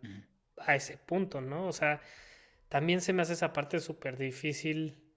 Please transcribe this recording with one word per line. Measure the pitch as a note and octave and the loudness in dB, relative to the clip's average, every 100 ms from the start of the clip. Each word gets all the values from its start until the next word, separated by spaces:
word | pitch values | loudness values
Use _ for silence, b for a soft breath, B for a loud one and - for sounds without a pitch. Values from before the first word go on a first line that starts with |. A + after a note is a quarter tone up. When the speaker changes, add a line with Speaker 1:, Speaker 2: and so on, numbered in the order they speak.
Speaker 1:
Ujú. | G#2 G2 - _ _ - | -14 -14 -18 _ _ -6
Speaker 2:
a | - C#3 | 2 2
ese | - - | 2 -10
punto, | - F3+ F#3+ C#3 | -2 0 0 -4
¿no? | C3 D3 F#3 | -4 -4 -4
O | |
sea, | D#3+ D3+ D3 B B B B B B _ | 2 2 2 B B B B B B _
también | C#3 E3 F3+ | 0 4 4
se | F3 | 4
me | F#3 | 2
hace | E3 | 2
esa | E3+ D#3+ | 2 2
parte | - D3 E3+ | 0 0 -2
súper | D3+ D3+ C3+ C3 | -2 -6 -6 -4
difícil | C3+ B2+ D3+ C#3+ D#3 D#3 D#3 - _ | -4 -2 -4 -2 -2 -2 -2 -6 _